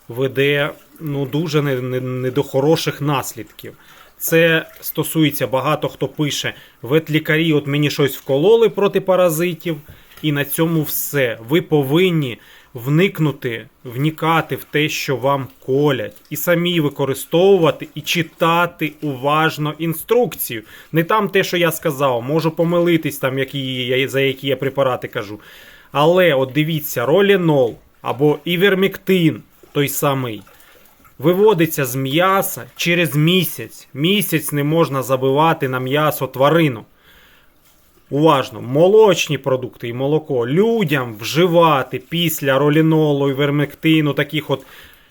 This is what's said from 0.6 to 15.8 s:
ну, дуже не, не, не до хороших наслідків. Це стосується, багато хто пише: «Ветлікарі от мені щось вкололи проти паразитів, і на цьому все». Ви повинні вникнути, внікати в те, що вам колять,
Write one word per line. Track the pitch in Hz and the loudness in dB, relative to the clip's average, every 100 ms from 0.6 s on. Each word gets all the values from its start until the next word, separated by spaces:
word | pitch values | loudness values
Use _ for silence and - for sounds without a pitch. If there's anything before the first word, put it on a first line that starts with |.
| 143 - - - | -2 -6 -18 -14
ну, | 160 139 139 | -8 -6 -4
дуже | 143 165 147 | -4 -2 0
не, | 143 | 0
не, | 131 127 127 | -2 -2 -4
не | 127 127 127 | -4 -4 -2
до | 131 | -2
хороших | - 135 143 160 - - | -2 0 2 2 -2 -4
наслідків. | 139 139 - - 104 - 110 - - - - _ | -2 -2 -4 -10 -16 -18 -20 -20 -20 -20 -20 _
Це | - 165 165 160 - - | 0 2 4 2 -2 -12
стосується, | - - 151 165 151 - 123 | -10 -6 -4 0 0 0 -2
багато | 131 131 151 143 | -2 -2 -2 -4
хто | - 139 | -4 -8
пише: | - 147 - 120 - - _ | -4 -4 -4 -6 -10 -16 _
«Ветлікарі | 117 156 160 151 156 156 165 | -2 -2 0 -2 0 0 2
от | 147 139 | 0 0
мені | 143 147 | 0 0
щось | - 139 - | 0 -2 -2
вкололи | - 135 175 233 220 | -2 2 4 6 4
проти | - 196 196 | 2 0 0
паразитів, | 180 185 180 156 180 160 175 151 - - - - | 0 2 2 0 -4 -4 -6 -8 -10 -20 -20 -6
і | 151 | -2
на | 143 | -2
цьому | 143 - 165 165 | -2 -2 0 0
все». | 143 - - 143 123 110 113 | -2 -6 -4 -2 -2 -4 -2
Ви | 165 | -2
повинні | 175 156 131 156 185 165 135 107 - - _ | 2 0 2 2 2 0 -2 -6 -16 -20 _
вникнути, | 123 117 151 190 196 156 135 127 113 113 _ | -10 -2 2 2 0 -2 -2 -6 -8 -12 _
внікати | 131 117 151 156 160 160 151 131 | -12 -4 -4 -2 0 0 -2 -8
в | |
те, | - 151 151 | -4 -2 -2
що | - - 127 | -2 -4 -2
вам | 131 139 127 - - | 0 -2 -4 -12 -2
колять, | 135 | 0